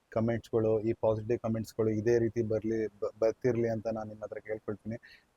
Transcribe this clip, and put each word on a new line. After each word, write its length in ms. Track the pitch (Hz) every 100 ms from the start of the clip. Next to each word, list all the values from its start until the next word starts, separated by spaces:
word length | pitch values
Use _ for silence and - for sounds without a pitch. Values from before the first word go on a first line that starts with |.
| _
ಕಾಮೆಂಟ್ಸ್‌ಗಳು, 720 | 113 113 117 - 117 110 110
ಈ 120 | 110
ಪಾಸಿಟಿವ್ 460 | 117 110 110 107 120
ಕಾಮೆಂಟ್ಸ್‌ಗಳು 520 | 113 113 104 - 110
ಇದೇ 280 | 107 110 120
ರೀತಿ 240 | 117 117
ಬರ್ಲಿ, 440 | 110 110 107 113 107
ಬ-, 260 | - 107 -
ಬರ್ತಿರ್ಲಿ 500 | 113 - 127 117 117
ಅಂತ 200 | 110 113
ನಾನ್ 200 | 110 107
ನಿಮ್ 140 | 107
ಹತ್ರ 160 | 104 107
ಕೇಳ್ಕೊಳ್ತೀನಿ. 580 | 107 107 - 104 107 110 - - _